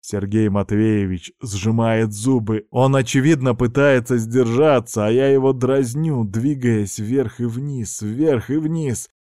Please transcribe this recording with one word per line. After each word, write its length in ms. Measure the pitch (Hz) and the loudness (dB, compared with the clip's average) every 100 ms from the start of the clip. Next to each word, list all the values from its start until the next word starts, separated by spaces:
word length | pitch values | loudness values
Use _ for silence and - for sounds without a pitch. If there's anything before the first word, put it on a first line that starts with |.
Сергей 480 | - 101 98 107 107 | -6 -6 -2 0 2
Матвеевич 840 | 101 95 104 110 107 95 92 - _ | 0 0 0 2 2 0 -4 -10 _
сжимает 680 | - 98 110 113 113 110 110 | -10 -4 -2 0 2 0 -2
зубы. 540 | 104 120 131 107 107 - | -2 0 0 0 -4 -4
Он, 240 | 123 135 135 | 0 2 2
очевидно, 600 | 123 139 135 156 127 117 | 0 2 2 2 0 0
пытается 640 | 123 127 143 131 120 123 | 0 2 4 4 2 -2
сдержаться, 880 | 113 123 117 120 156 131 117 113 104 | 0 0 2 4 4 4 0 -2 0
а 60 | |
я 160 | 120 135 | 2 4
его 260 | 139 131 | 4 2
дразню, 720 | 131 123 135 127 131 160 135 | 0 0 0 0 -2 -2 -2
двигаясь 760 | 110 107 131 143 123 110 98 - | -2 -2 -2 0 0 0 -2 -6
вверх 420 | 107 131 120 - | -2 -2 -2 -4
и 60 | 120 | -6
вниз, 560 | 113 143 135 104 - | -4 -8 -8 -8 -8
вверх 480 | 107 117 156 127 110 | -8 0 0 0 0
и 80 | 147 | -4
вниз. 520 | 156 165 147 110 - _ | -2 -4 -4 -6 -10 _